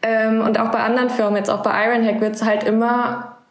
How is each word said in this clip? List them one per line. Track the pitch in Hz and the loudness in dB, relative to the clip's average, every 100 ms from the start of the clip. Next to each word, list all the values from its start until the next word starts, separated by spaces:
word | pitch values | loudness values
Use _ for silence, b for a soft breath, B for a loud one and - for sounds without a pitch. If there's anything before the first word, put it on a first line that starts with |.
ähm, | 226 226 220 220 | 0 0 2 0
und | 220 220 | 2 0
auch | 226 | 0
bei | 226 | -2
anderen | 214 247 247 | 0 0 0
Firmen, | - 208 208 | 0 0 0
jetzt | 196 | 0
auch | 208 | -2
bei | - 196 220 | 0 0 0
Ironhack, | 240 226 202 | 2 2 0
wird's | 214 214 | -2 0
halt | 220 208 | 0 0
immer | 208 214 233 240 - 247 - - _ | 2 2 2 0 0 -4 -10 -18 _